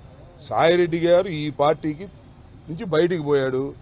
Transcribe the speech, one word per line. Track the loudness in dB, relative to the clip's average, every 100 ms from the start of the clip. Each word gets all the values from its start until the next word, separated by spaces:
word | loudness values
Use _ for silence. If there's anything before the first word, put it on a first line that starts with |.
| -20 -20 -20 -20
సాయిరెడ్డి | -6 0 4 4 2 0 2
గారు | 4 2
ఈ | -4 -6
పార్టీకి | 0 0 0 -4 -8 -12 -20 -20 -20 -20 -20 -14
నుంచి | -12
బయటికి | -2 0 0 0
పోయాడు. | 0 0 0 -2 -6 -10